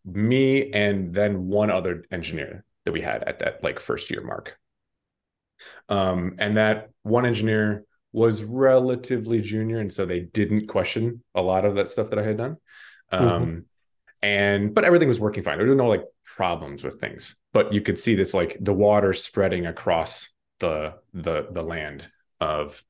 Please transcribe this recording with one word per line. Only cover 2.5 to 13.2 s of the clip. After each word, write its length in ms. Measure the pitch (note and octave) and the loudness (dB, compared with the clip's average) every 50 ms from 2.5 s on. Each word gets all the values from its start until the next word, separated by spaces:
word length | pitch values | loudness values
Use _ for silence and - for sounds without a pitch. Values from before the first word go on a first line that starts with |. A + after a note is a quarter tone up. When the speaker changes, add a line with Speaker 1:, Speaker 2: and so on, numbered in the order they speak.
| - G#2 - _ _ _ _ | -12 -16 -20 _ _ _ _
Speaker 1:
that 80 | - E2+ | -4 -4
we 80 | D#2+ | -4
had 220 | - C#2 G#1+ - - | -4 -4 -6 -4 -6
at 160 | - - - | -6 -6 -4
that, 240 | - - - - - | -4 -4 -4 -4 -6
like, 160 | - - - | -6 -6 -6
first 320 | - - A#1+ - - - | -6 -6 -6 -6 -6 -8
year 120 | - - - | -8 -8 -8
mark. 360 | - - - - - - _ _ _ _ _ _ _ _ _ _ _ _ _ _ _ _ _ _ _ _ _ - - - - _ - | -8 -10 -10 -10 -14 -18 _ _ _ _ _ _ _ _ _ _ _ _ _ _ _ _ _ _ _ _ _ -20 -20 -20 -20 _ -4
Um, 480 | G#2 G2 F#2+ F#2 F2+ F2+ F2 F#2+ F#2 - | 0 2 2 2 0 0 -2 -4 -2 -2
and 180 | G#2+ G#2 G#2+ | -2 0 2
that 340 | A2 G#2+ G#2+ G#2+ G#2+ - - _ _ _ | 4 4 4 2 0 -4 -12 _ _ _
one 200 | A2 A2+ A#2+ B2 | 0 2 2 2
engineer 600 | B2 A2+ G#2 G#2+ A2 A2 G#2+ G#2+ G#2+ G#2 G#2 - _ _ _ _ _ - | 2 0 0 0 0 2 2 2 0 -2 -4 -8 _ _ _ _ _ 0
was 300 | A2+ A#2 A#2 A2 G#2 G#2+ | 2 2 2 2 0 -6
relatively 1000 | G#2+ A#2+ C3 C3+ C3 C3 B2+ B2+ B2+ B2+ B2 - - C3 A2+ A2 A2+ A#2 A2+ | -8 -2 2 4 6 6 6 4 2 0 -2 -4 -4 -4 -4 -2 -2 -2 -2
junior, 380 | G2+ G2+ G#2+ A2 A2 A2+ A2+ A2+ | 0 -2 -4 -4 -2 -2 -2 -4
and 140 | G#2+ F#2+ - | -4 -6 -4
so 120 | - F#2+ | -4 -4
they 160 | F2 F2+ F2 | -2 -2 -4
didn't 460 | F2 E2 - G#2+ G2+ - G#2 G#2+ G#2+ | -6 -4 0 0 0 2 2 0 0
question 560 | - - G2+ F2 - - - A2+ A#2 A#2 A#2 - _ _ | 0 0 0 0 0 -2 -2 -2 -4 -4 -8 -14 _ _
a 60 | F2+ | -2
lot 240 | F2+ F#2 F#2 F#2+ F#2+ | 0 2 2 2 2
of 120 | G#2 G2+ | 2 2
that 120 | G2+ F#2+ - | 0 -2 -2
stuff 220 | - A2+ G#2+ - | -2 -4 -4 -2
that 80 | G#2+ G#2+ | -2 -2
I 60 | G#2 | -2
had 120 | A2 G#2+ | -2 -2
done. 200 | G#2+ A#2+ C#3 D#3+ - _ _ - - - - - _ _ _ F#2 | -2 -4 -6 -8 -12 _ _ -20 -20 -20 -20 -20 _ _ _ 0
Um, 100 | F#2 | 2